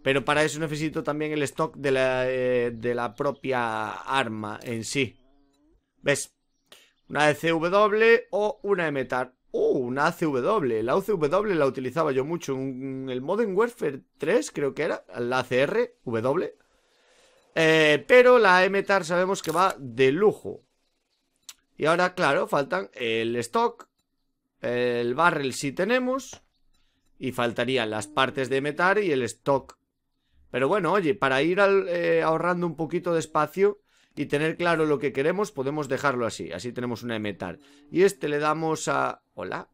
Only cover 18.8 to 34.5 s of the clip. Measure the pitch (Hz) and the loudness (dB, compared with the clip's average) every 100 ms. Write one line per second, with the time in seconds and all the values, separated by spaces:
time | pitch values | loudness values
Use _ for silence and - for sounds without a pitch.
18.8 | 196 196 160 180 185 196 - 160 190 - | 2 0 2 0 0 -2 -2 2 2 0
19.8 | 135 113 131 151 208 - 95 90 _ _ | -10 2 4 6 2 2 -10 -14 _ _
20.8 | _ _ _ _ _ _ - - _ - | _ _ _ _ _ _ -20 -20 _ -4
21.8 | 147 170 185 180 156 151 220 156 135 185 | 0 2 0 0 0 0 0 -2 -2 -6
22.8 | 202 - 117 113 113 120 113 233 233 - | -6 -8 -4 -2 -2 -4 -2 -2 -2 -4
23.8 | - _ _ _ _ _ _ _ 120 123 | -20 _ _ _ _ _ _ _ -6 -2
24.8 | 123 120 120 131 170 160 135 117 143 131 | -2 -2 -2 2 2 2 -4 -4 -6 -4
25.8 | 196 254 254 262 - - _ _ _ _ | 0 0 0 -6 -8 -20 _ _ _ _
26.8 | _ _ _ _ 131 - 120 113 123 127 | _ _ _ _ -6 -2 -2 -2 -2 0
27.8 | 107 110 107 - 127 135 127 135 143 147 | -2 -4 -6 -2 -2 -2 -2 -2 -2 0
28.8 | 180 202 196 135 117 - - 135 - - | 0 2 0 -2 -2 -6 -2 -2 -2 -20
29.8 | _ _ _ _ _ _ _ 127 135 208 | _ _ _ _ _ _ _ -2 0 0
30.8 | 160 202 160 - 135 131 160 185 196 196 | 2 0 0 0 2 2 2 2 4 4
31.8 | 190 175 170 165 160 160 175 180 175 151 | 0 -2 2 2 2 0 0 -2 -4 -4
32.8 | 160 175 175 165 156 156 151 185 202 202 | -4 -4 0 -2 0 -2 -2 2 0 0
33.8 | _ _ _ - 139 147 160 | _ _ _ -10 -4 0 -2